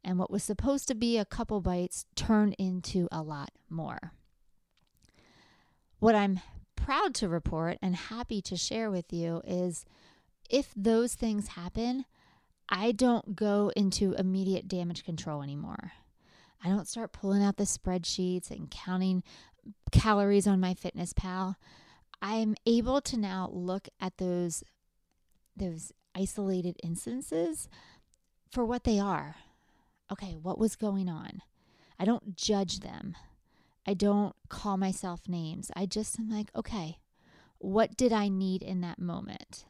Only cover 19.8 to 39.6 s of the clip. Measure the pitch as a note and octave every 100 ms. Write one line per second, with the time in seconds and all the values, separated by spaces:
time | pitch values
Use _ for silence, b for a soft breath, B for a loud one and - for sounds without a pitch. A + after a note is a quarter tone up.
19.8 | - - A3 G#3 G3+ G3+ F#3+ F#3+ F#3 F3+
20.8 | F3 - F3 - F#3 F#3 F#3 F#3+ B B
21.8 | B B B - G3+ A3+ A3 G#3+ - A#3
22.8 | A#3+ C#4 - A#3+ G3+ F#3+ F#3 - F3+ F#3+
23.8 | - _ F#3 - F#3 F3 F3 E3 - _
24.8 | _ _ _ _ _ _ _ - F#3+ D#3+
25.8 | - _ _ - F#3+ - G3 F#3 F3 -
26.8 | E3+ F3 - B3+ - D#4+ E4+ D#4 - B
27.8 | B B _ _ _ _ _ B3+ A#3 B3
28.8 | - G#3 G3+ D#3+ C#3+ - b b b b
29.8 | b b _ F#3+ G3 D#3+ E3 - A3 -
30.8 | G#3+ G3 F#3 D#3 - - - b b b
31.8 | b - F#3+ A#3 - F3 - G3+ F#3 -
32.8 | - - - E3+ b b b b b b
33.8 | - F#3+ G3+ G3+ G3+ - - - G#3 F#3+
34.8 | F#3+ F#3 F#3 F3 - F3 D#3+ F3 - -
35.8 | F#3+ G#3+ A3 - A3 G#3+ G#3 - - A3
36.8 | D#3+ E3 _ b b b b b G3 G3
37.8 | A3+ - B3+ A3+ G3+ F#3+ F#3+ F#3 - F3+
38.8 | F3 - F3 E3+ F#3 - - -